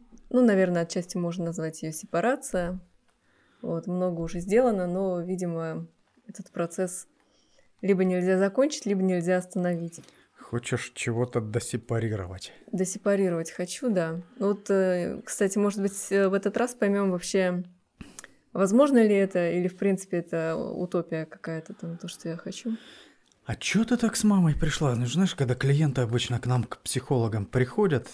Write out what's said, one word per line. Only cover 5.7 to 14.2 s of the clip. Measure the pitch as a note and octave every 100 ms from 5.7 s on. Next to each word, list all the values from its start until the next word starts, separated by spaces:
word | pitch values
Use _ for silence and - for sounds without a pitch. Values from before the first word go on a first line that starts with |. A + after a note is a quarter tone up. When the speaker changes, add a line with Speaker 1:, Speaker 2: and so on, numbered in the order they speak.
| D#3+ E3+ _ _ _ -
Speaker 1:
этот | - -
процесс | - E3+ - F3+ - - _ _ _ _ _ _ _
либо | F#3+ F#3+
нельзя | F#3 F3+ F3+ F#3
закончить, | G3 G3 C#4+ - -
либо | G3
нельзя | F#3 F3+ E3+ F#3
остановить. | F3+ - F3 E3+ E3+ - - _ _ _
Speaker 2:
Хочешь | - A#2+ - B2 - -
чего-то | - A2+ B2 A#2+
досепарировать? | G#2+ A2+ - A#2 - A#2+ A2+ G#2 F2+ F#2+ - - -
Speaker 1:
Досепарировать | F3+ F#3 - G#3 G3+ F#3+ E3+ E3
хочу, | - F3+ - B3+
да. | F#3+ E3 E3+